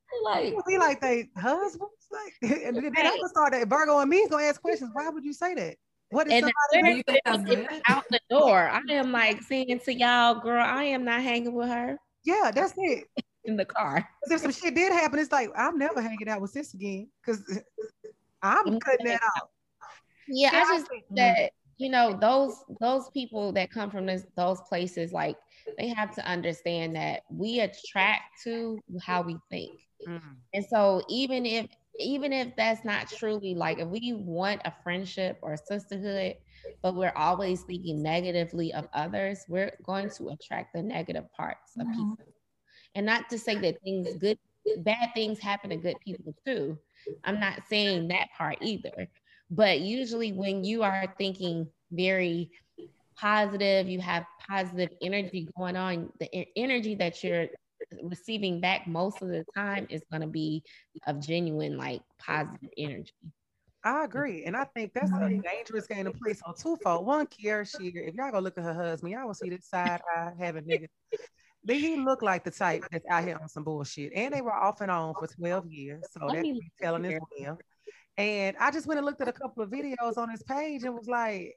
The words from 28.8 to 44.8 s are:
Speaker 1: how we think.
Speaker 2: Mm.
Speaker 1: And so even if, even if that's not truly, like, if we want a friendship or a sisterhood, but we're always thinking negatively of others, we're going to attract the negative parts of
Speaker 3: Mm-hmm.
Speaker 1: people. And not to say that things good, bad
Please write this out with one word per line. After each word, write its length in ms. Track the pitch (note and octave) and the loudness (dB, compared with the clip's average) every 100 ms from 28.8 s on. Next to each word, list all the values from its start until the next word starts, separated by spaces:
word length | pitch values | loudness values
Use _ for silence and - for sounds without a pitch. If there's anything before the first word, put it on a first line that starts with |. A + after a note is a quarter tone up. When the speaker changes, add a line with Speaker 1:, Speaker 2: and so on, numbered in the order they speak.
| - F3 | -10 -10
Speaker 1:
how 220 | F3 F3+ | -2 -2
we 140 | E3+ E3 - | -2 -6 -10
think. 220 | F3+ - - _ - - | -10 -10 -14 _ -18 -12
Speaker 2:
Mm. 140 | E3+ D#3 C3 _ | -12 -12 -20 _
Speaker 1:
And 100 | G3 G3 | -6 0
so 340 | A3+ G3+ F#3 - | 6 6 6 2
even 360 | A3+ C4 B3+ A#3+ | -2 0 0 0
if, 200 | A3+ - _ _ - | -2 -4 _ _ -6
even 340 | A#3+ C#4 C#4+ | -4 -2 0
if 220 | C4+ B3 A#3+ | -2 -2 0
that's 280 | A3 A3+ | 0 0
not 240 | A3 G#3 - | -2 -4 -4
truly, 460 | - A3 G#3+ G3 | -6 -4 -2 -4
like, 240 | F3 E3 D#3+ | -2 -2 -2
if 100 | E3 | -4
we 240 | G#3 A#3+ | -4 -4
want 480 | A3 F3+ E3 G3 G3+ | -6 -4 -2 -2 -2
a 80 | - - | -6 -8
friendship 560 | - F3+ F#3+ - F#3 F#3+ | -4 -4 -4 -4 -4 -4
or 100 | - | -8
a 40 | D3+ | -8
sisterhood, 800 | - G#3 G3+ G3 G3+ G3 F#3 - _ - - - | -6 -8 -6 -8 -4 -4 -4 -6 _ -20 -18 -4
but 120 | F3+ | -2
we're 180 | F#3 F#3 - | 0 0 2
always 460 | D#3 F3+ G3 F3+ | 2 2 0 -2
thinking 400 | - F3+ F3 D3+ | -4 -8 -4 -2
negatively 680 | D#3 E3+ F3+ F3 E3+ F3 E3 | 0 0 2 0 0 -2 -2
of 160 | - - | -4 -4
others, 500 | - E3 G3+ G3 G3 - | -4 -2 -2 -2 -4 -4
we're 240 | F3+ G3 - | -2 -2 -4
going 240 | - G3 G3+ | -6 -4 -4
to 180 | - - | -8 -10
attract 420 | D#3 - - - | -10 -8 -8 -6
the 80 | E3+ | -6
negative 480 | G3+ E3+ - D#3+ D#3 | -4 -4 -4 -8 -8
parts 440 | - - - - A3+ | -8 -8 -8 -12 -8
of 80 | A#3+ | -6
Speaker 3:
Mm-hmm. 240 | A3+ G#3 | -2 -4
Speaker 1:
people. 180 | A3 - _ _ _ _ - _ | -6 -14 _ _ _ _ -20 _
And 120 | G3 G#3+ | -4 0
not 220 | A#3 A#3 | 0 0
to 80 | A#3 | -4
say 180 | A3+ G#3 | -2 0
that 220 | F#3 D#3 | 0 -2
things 320 | F#3+ F#3+ F3 F3+ | -4 -4 -4 -2
good, 200 | G3 A3+ _ _ G#4 | -2 -2 _ _ -2
bad 320 | G#4+ | 0